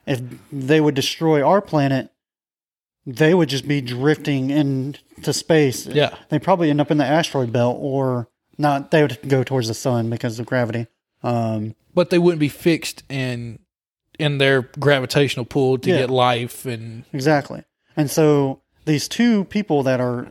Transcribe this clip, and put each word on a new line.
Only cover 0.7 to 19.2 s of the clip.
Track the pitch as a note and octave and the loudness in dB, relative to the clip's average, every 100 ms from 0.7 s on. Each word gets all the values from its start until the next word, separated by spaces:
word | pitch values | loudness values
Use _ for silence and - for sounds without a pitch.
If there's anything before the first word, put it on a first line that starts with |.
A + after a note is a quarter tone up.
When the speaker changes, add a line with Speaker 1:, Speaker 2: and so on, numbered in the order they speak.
| D#3 | 4
Speaker 1:
would | D3+ C#3 | 4 2
destroy | B2+ - E3 D3+ | -4 -2 0 2
our | C#3 G3 | 4 2
planet, | - D#3 C#3 C3 - _ _ _ _ _ _ _ _ _ - | 2 0 0 0 -4 _ _ _ _ _ _ _ _ _ -10
they | B2 D#3 | 0 2
would | F3+ D3 | 4 2
just | C3+ C#3 | -2 -2
be | C#3+ | -4
drifting | A#2+ B2 C#3+ D#3 D3 C#3 C3 | -4 -2 0 0 0 -2 0
into | D3 C#3 C3+ C3+ C#3 _ - - | 0 0 -2 -4 -10 _ -8 -6
space. | - - D#3+ C#3 A#2+ - | -4 2 2 2 0 -4
Speaker 2:
Yeah. | D3 C3+ - - | 0 0 -4 -4
Speaker 1:
They'd | D3+ | -2
probably | - F#3+ D#3+ | 0 2 2
end | D3 | 0
up | C#3+ | 0
in | D3+ | 0
the | C3 | 2
asteroid | D#3 D#3+ C#3 A#2+ | 0 0 -2 -2
belt | A#2+ A#2+ A#2+ | 0 0 -2
or | C#3+ C3+ C3 B2 A#2 _ _ - | -4 -2 -2 -2 -6 _ _ -2
not. | D3 C#3 C#3 | 0 0 0
They | D#3+ | 2
would | C#3+ B2 - | 2 -2 0
go | C3+ | 0
towards | A#2+ C3 A2+ | 0 -2 -2
the | |
sun | A2 C#3 A#2+ A2+ | -4 -2 -2 -2
because | A#2 B2 A2 | -4 -6 -8
of | A2+ | -4
gravity. | B2+ A#2 A#2 A#2+ _ _ _ | -2 -2 -4 -8 _ _ _
Um, | B2 A#2+ A2+ G#2+ A2 - _ | -4 -2 -2 -4 -6 -12 _
Speaker 2:
But | E3+ F3 | -2 2
they | F3+ | 4
wouldn't | F3 D#3+ | 4 2
be | D3 | -2
fixed | - E3+ D#3+ - - - | 0 0 0 -2 -12 -10
in, | C#3 B2+ A#2+ A#2 A2 _ _ _ _ _ - | -6 -6 -6 -10 -16 _ _ _ _ _ -4
in | D3 C#3+ | -2 2
their | C#3 C3+ A#2 - | 4 2 0 0
gravitational | C#3 C#3 B2+ D3 C#3 - A#2 | 2 2 2 2 2 0 -4
pull | D3 C3 C3 | 0 2 0
to | F3+ | 0
Speaker 1:
Yeah. | E3 | 0
Speaker 2:
get | B2+ | 2
life | B2+ B2 A#2+ A#2+ - C3 | 2 2 2 -4 -10 -10
and | A2+ A2+ A2+ - | -10 -12 -16 -10
Speaker 1:
Exactly. | C#3+ C#3 D3 C3 - - _ _ - | -2 2 2 0 -14 -16 _ _ -4
And | C#3+ | -2
so | - D3+ D3 C#3 C3 _ _ - | 2 4 4 0 -6 _ _ -2
these | D3 - | -2 -2
two | - | 0